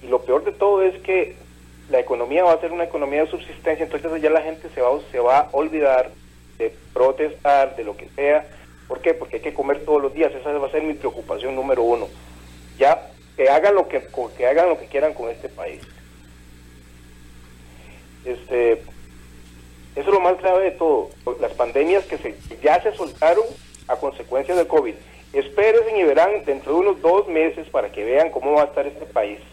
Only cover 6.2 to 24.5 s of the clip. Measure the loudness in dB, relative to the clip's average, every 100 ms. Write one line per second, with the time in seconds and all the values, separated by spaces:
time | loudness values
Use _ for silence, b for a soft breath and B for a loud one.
6.2 | -20 -20 -20 -6 -6 -6 -12 0 2 2
7.2 | -4 -2 2 2 2 -2 -10 -10 -14 -4
8.2 | 2 2 0 B B -20 -12 -4 -2 -2
9.2 | -4 -8 -10 -6 -4 -4 0 0 0 -2
10.2 | -2 -2 -6 -4 -2 -4 -4 -6 -8 -8
11.2 | -10 -8 -6 -6 -2 0 2 0 -2 B
12.2 | B B B -20 -20 2 4 4 -2 -20
13.2 | -20 0 4 6 4 4 2 -4 -6 -8
14.2 | -8 -2 0 4 2 0 -4 -2 -2 -2
15.2 | -10 -10 -12 -12 -14 -14 -20 -20 -20 -20
16.2 | -20 -20 -20 -20 -20 -20 -20 -20 -20 -20
17.2 | -20 -20 -20 -20 B B B B B -18
18.2 | -12 -12 -4 0 2 0 -4 -20 -20 -20
19.2 | -20 -20 -20 -20 -20 -20 -16 -8 0 2
20.2 | 2 0 2 2 0 0 0 0 0 -8
21.2 | -10 -4 -6 -2 -2 0 2 2 0 -10
22.2 | -10 -12 -16 -2 2 2 2 -4 -8 0
23.2 | 2 4 0 -6 -20 -20 -8 -4 -4 -8
24.2 | -4 -4 0